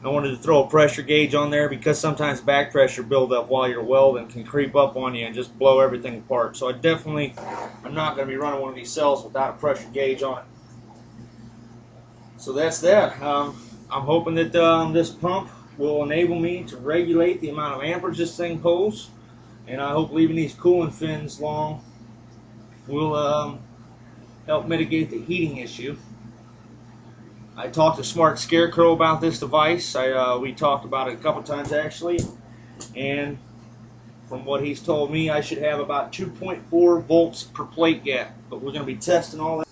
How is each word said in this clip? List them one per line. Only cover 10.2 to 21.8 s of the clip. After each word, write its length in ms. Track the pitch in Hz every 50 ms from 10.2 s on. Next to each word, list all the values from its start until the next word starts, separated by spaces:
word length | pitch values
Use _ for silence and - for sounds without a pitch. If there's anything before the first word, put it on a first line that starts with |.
| 135
on 140 | 135 127 123
it. 80 | - - - - - - - - - - - - - - - - - - - - - - - - - - - - - - - - - - - - - - - -
So 160 | - 127 131
that's 260 | 139 156 165 - -
that. 400 | 151 175 196 208 175 - - 127
Um, 380 | 139 147 143 143 147 143 139 - - - - - - -
I'm 120 | 123 139 139
hoping 320 | 139 160 170 170 175 165
that, 200 | 165 170 165 -
um, 380 | 170 165 165 165 165 165 160 156
this 160 | 165 165 160
pump 400 | - - 160 180 190 196 190 - - - - - - 147
will 260 | 143 151 151 147 147
enable 360 | 143 147 165 175 170 175 170
me 240 | 165 170 175 180 -
to 120 | - - -
regulate 640 | 120 139 156 175 175 165 170 165 170 175 180 -
the 80 | 160 147
amount 260 | 143 151 151 147 139
of 80 | 131 139
amperage 340 | 156 175 180 175 170 160 160
this 200 | 170 160 - -
thing 220 | 175 170 170 160
pulls, 500 | - 170 175 175 196 214 214 - - - - - - - - - - - - - - 113
and 140 | 123 135
I 100 | 139 143
hope 200 | 143 156 160 131
leaving 240 | 143 160 160 160 160
these 180 | 165 160 135 -
cooling 380 | - - 175 180 180 165 151
fins 480 | - - 156 160 156 151 151 147 - -
long 420 | 147 151 151 151 156 156 156 151